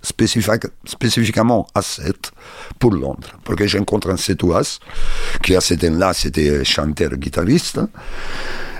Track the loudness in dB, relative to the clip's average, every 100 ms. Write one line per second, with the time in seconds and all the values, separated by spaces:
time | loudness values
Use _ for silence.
0 | -10 0 2 2 0 0 -2 -12 -16 -4
1 | 0 2 0 2 2 2 0 -4 -4 -6
2 | -6 -6 -10 -16 -20 -18 -14 2 2 2
3 | -2 -6 -12 -14 -6 0 0 0 0 0
4 | 0 -2 -2 0 2 2 0 -6 -6 2
5 | 2 4 2 0 4 2 4 2 2 2
6 | 2 2 -2 0 2 2 0 0 0 0
7 | -2 -2 -4 -2 2 2 2 -4 -4 -6
8 | -8 -6 -4 -4 -4 -6 -6